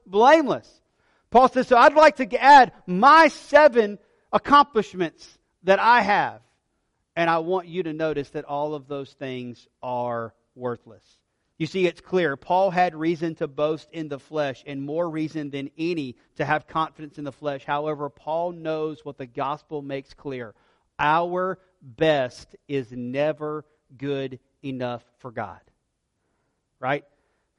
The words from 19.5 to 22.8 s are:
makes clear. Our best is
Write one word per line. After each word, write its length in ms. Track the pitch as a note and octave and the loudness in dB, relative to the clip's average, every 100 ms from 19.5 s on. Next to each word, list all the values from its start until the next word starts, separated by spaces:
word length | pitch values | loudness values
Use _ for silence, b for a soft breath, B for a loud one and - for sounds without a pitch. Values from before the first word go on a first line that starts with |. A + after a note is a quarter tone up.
| D3+ - D3+ | -8 -10 -12
makes 320 | C#3 C#3 - | -10 -10 -12
clear. 400 | - D3 B2+ A2+ - _ _ _ - | -16 -12 -12 -12 -18 _ _ _ -4
Our 580 | D3 D#3+ F3 F3+ F#3 F#3 _ _ | 0 0 0 -4 -6 -8 _ _
best 720 | C#3 A2+ D#3+ C#3+ B2+ - - - - | -16 -2 2 2 0 -8 -20 -20 -8
is 240 | C#3 | -8